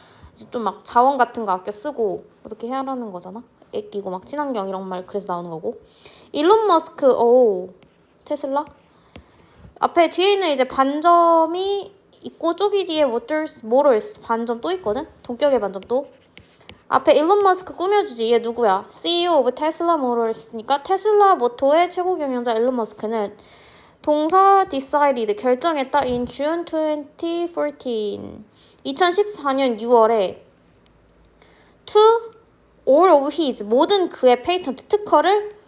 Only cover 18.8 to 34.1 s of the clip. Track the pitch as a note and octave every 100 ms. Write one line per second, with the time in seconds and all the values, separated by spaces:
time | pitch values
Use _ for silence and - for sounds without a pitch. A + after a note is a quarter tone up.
18.8 | G#3 - D#4+ F4 F4 D#4+ B3 B3+ D4+ D#4+
19.8 | E4+ E4 B3+ A#3 A3+ A3+ - A#3 A3 C#4
20.8 | C#4 F#4+ G4+ G#4 G4+ F4 A#3+ A#3+ C4+ D#4
21.8 | F4 F4 F4+ F4+ C#4+ B3 A#3+ A3 A#3+ B3+
22.8 | A3 - G#3+ A3+ G3+ G3+ - - - -
23.8 | _ _ - D4+ D#4 F#4+ G4 G4 F#4 C4+
24.8 | C4+ D4+ C#4+ B3 G#3+ G#3 B3+ B3+ E4 D4+
25.8 | C4 D4 B3+ B3 B3 - C#4+ E4+ E4+ D#4+
26.8 | D#4 D4+ C#4+ - E4+ E4+ E4+ E4+ D4 D4
27.8 | B3+ A3+ G#3 G3+ - G#3+ G#3+ _ _ _
28.8 | C4 C4+ F4+ F4+ G#4 G#4 C#4+ C4+ C4+ A3
29.8 | A#3 A#3+ A3 A3+ F#3 - - _ _ _
30.8 | _ _ _ _ _ _ _ _ _ _
31.8 | - G#4 A4 A#4 A#4 - _ _ _ _
32.8 | - C#4 F#4 D4+ C#4 D4 D#4 A3+ G3+ A#3+
33.8 | E4+ G4+ F4